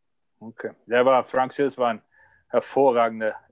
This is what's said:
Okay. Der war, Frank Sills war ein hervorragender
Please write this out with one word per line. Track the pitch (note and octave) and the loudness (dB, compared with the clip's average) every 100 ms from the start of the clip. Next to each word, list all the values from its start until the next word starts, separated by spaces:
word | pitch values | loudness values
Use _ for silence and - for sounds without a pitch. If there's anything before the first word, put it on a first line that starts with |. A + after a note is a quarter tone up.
| _ _ _ _ | _ _ _ _
Okay. | A2 - G#2+ - - | -20 -14 -14 -14 -2
Der | A#2+ B2+ | 2 4
war, | C3 | 2
Frank | - B2+ C3 | 2 -2 -4
Sills | - C#3 B2+ | -2 -4 0
war | A#2+ | -2
ein | A2+ - _ _ _ _ | -4 -10 _ _ _ _
hervorragender | B2 - C3+ C3+ A#2+ A#2 A2+ G#2+ - - | -4 -2 2 2 2 0 -2 -6 -6 -10